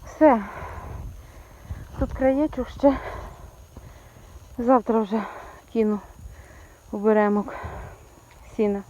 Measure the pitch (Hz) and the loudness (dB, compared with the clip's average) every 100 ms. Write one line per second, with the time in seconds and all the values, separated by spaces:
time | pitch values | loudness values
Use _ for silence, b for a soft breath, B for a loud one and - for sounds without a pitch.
0 | - - 311 233 196 B B B B B | -18 6 6 6 0 B B B B B
1 | B B B B B B B B B - | B B B B B B B B B -6
2 | 269 - 262 269 302 - 240 - 277 269 | -4 2 2 4 0 -2 -8 4 4 4
3 | B B B B B B B B B B | B B B B B B B B B B
4 | B B B B B - 240 254 202 226 | B B B B B -4 4 4 4 0
5 | 202 214 202 B B B B 226 214 208 | 2 -2 -4 B B B B 0 0 0
6 | B B B B B B B B B 214 | B B B B B B B B B 0
7 | 208 214 208 208 226 B B B B B | 2 4 4 2 -2 B B B B B
8 | B B - - - - 208 202 | B B -20 -20 -14 -2 0 0